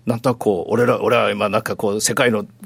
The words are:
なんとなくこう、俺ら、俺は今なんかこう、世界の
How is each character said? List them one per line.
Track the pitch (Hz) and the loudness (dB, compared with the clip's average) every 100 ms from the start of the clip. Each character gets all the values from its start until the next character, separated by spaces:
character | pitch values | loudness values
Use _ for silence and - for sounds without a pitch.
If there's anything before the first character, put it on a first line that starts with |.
な | - 117 | -16 -4
ん | |
と | 135 | -2
な | |
く | 120 | 0
こ | 107 90 80 | 0 0 0
う、 | |
俺 | 110 | 2
ら、 | 120 107 | 2 2
俺 | 104 117 | 2 2
は | 104 | 2
今 | 101 107 | 0 0
な | 110 | 0
ん | |
か | - 98 | -2 -2
こ | 104 | -2
う、 | 104 | -2
世 | - | -2
界 | 117 123 | 0 0
の | 110 101 - | 0 -4 -12